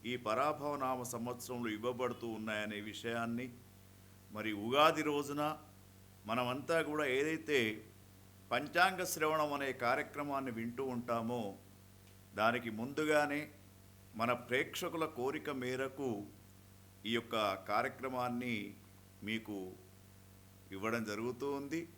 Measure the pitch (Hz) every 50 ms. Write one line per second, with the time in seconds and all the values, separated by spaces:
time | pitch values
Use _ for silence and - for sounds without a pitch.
0 | - 117 123 123 120 110 107 120 139 151 151 - 139 147 143 143 135 127 127 123
1 | 123 117 - 117 117 123 123 120 113 - 127 120 120 113 107 104 110 123 123 113
2 | 127 123 120 120 117 117 110 107 107 110 107 107 107 104 107 104 101 107 101 -
3 | - 117 117 117 117 113 117 117 127 127 120 - - - - - - - - -
4 | - - - - - - 104 107 107 110 107 101 104 117 123 143 151 160 156 156
5 | 151 147 147 143 143 139 143 147 147 151 156 - - - - - - - - -
6 | - - - - - 104 113 123 123 120 127 143 131 - 165 165 156 147 151 151
7 | 151 135 127 135 143 156 160 160 160 151 147 135 117 110 110 110 - - - -
8 | - - - - - - - - - - 120 123 143 147 147 170 180 190 185 180
9 | 185 - - 160 156 156 156 156 151 147 143 139 139 135 123 127 123 120 127 143
10 | 147 147 - 143 147 147 139 135 135 131 113 113 113 117 120 127 139 131 123 120
11 | 117 120 117 117 113 113 123 120 110 98 95 - - - - - - - - -
12 | - - - - - - - 98 107 113 117 123 120 117 107 107 117 135 143 147
13 | 156 156 156 151 147 143 143 147 151 - - - - - - - - - - -
14 | - - - 107 113 120 123 120 - - 120 131 165 160 - - 180 175 165 165
15 | 160 151 - 123 120 135 147 151 - 147 143 131 123 123 127 127 135 131 131 -
16 | 143 131 110 101 101 - - - - - - - - - - - - - - -
17 | - 107 117 117 113 - 117 110 107 101 95 95 - - 104 110 120 135 127 -
18 | 123 135 131 127 123 123 120 120 123 123 117 104 101 101 104 - - - - -
19 | - - - - - 101 113 113 110 107 104 98 95 92 92 - - - - -
20 | - - - - - - - - - - - - - - 95 95 98 113 113 117
21 | 110 104 104 104 113 123 123 123 139 143 143 139 139 143 147 165 165 165 -